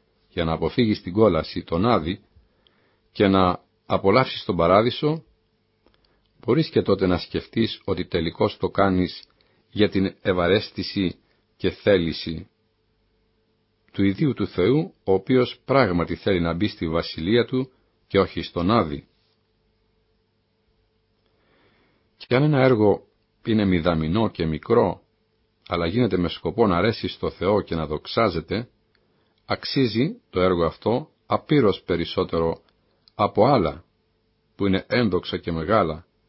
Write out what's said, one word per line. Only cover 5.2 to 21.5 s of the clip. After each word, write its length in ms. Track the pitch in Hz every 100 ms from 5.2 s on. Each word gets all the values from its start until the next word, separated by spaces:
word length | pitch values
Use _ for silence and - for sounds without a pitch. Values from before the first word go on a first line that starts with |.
| - _ _ _ _ _ _ _ _ _ _ _ 113
μπορείς 240 | 143 156
και 120 | 110
τότε 260 | 92 95 92
να 100 | 87
σκεφτείς 640 | - 82 - 113 110 - -
ότι 200 | 87 85
τελικώς 520 | 85 82 - 104 -
το 120 | 90
κάνεις 540 | - 98 92 87 - - _ _ _ _
για 200 | 101 104
την 260 | 98 95 -
ευαρέστηση 960 | 101 90 87 104 - - 90 101 90 - _ _ _ _
και 120 | 92
θέληση 800 | - 107 95 82 73 87 82 - _ _ _ _ _ _ _ _ _ _ _ _ _ _
του 120 | -
ιδίου 300 | 98 98 151
του 140 | 110 101
Θεού, 460 | - 95 147 185 _
ο 100 | -
οποίος 460 | 95 - 127 120 - -
πράγματι 500 | 135 107 87 82 85
θέλει 260 | 107 92
να 120 | 85
μπει 140 | 85 104
στη 200 | - 85
βασιλεία 580 | 82 - - 82 120 113
του 260 | 127 135 _ _ _ _
και 120 | 98
όχι 220 | 90 87
στον 300 | 80 87 87
άδη. 360 | 117 82 71 - _ _ _ _ _ _ _ _ _ _ _ _ _ _ _ _ _ _ _ _ _ _ _ _